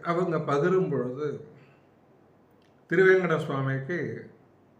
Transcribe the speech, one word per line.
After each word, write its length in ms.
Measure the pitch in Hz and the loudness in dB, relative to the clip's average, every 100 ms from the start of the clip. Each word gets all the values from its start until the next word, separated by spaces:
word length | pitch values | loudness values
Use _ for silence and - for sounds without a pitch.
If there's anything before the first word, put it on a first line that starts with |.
அவங்க 360 | 170 170 175 156 | -4 -2 0 -2
பகிரும் 540 | 147 143 180 185 160 | 0 0 2 2 0
பொழுது 560 | 131 123 135 147 - - - - - _ _ _ _ _ _ _ _ _ _ _ | -2 -4 -6 -6 -8 -14 -20 -20 -20 _ _ _ _ _ _ _ _ _ _ _
திருவேங்கட 500 | 170 190 190 175 151 | 4 6 6 4 0
சுவாமிக்கு 920 | 143 139 135 135 - 175 120 - - - - _ _ | -2 -4 -2 -4 -4 -6 -6 -10 -14 -20 -20 _ _